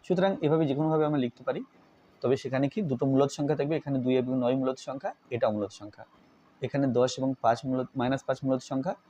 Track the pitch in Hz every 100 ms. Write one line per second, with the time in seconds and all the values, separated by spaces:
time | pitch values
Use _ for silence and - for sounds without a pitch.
0 | - 180 277 - 147 160 151 135 156 156
1 | 151 151 120 - 131 139 262 _ _ _
2 | _ _ 127 131 127 131 139 220 175 123
3 | 135 135 139 - 143 147 143 156 143 135
4 | 127 127 127 131 123 135 131 131 - 135
5 | 202 - _ 123 120 104 101 - 104 -
6 | - _ _ _ _ _ 127 139 139 120
7 | 127 - 131 131 113 120 131 127 123 131
8 | 123 135 - 135 135 131 - 135 151 233